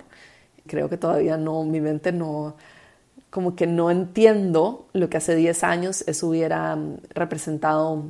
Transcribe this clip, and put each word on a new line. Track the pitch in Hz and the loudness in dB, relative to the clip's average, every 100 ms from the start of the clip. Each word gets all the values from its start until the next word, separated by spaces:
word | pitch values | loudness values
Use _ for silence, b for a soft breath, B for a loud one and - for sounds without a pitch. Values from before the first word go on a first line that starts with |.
| - B B B B B - | -14 B B B B B -8
Creo | 151 147 | -4 -4
que | 170 | -2
todavía | 165 151 - 160 | 0 2 2 0
no, | 156 160 156 | -2 -2 -2
mi | 160 | -2
mente | 151 151 180 | -2 -2 -2
no, | 175 160 151 151 151 B B B B B - - | -2 -4 -6 -8 -12 B B B B B -20 -10
como | 196 180 180 | -4 -2 0
que | 170 | 0
no | 170 170 | 2 2
entiendo | 175 180 214 220 208 190 160 185 254 - | 2 0 4 6 6 2 2 2 -2 -6
lo | 190 170 | -2 0
que | 165 | -2
hace | 170 165 | 2 4
diez | 165 170 | 4 2
años | 175 175 185 190 - | 0 0 -2 -4 -4
eso | 151 170 | -2 0
hubiera, | 165 160 160 160 156 | 0 0 0 -2 -4
mm, | 151 143 - | -6 -10 -10
representado. | - 170 156 - 151 156 156 160 156 151 | -6 -4 -4 -6 -2 0 2 0 -2 -6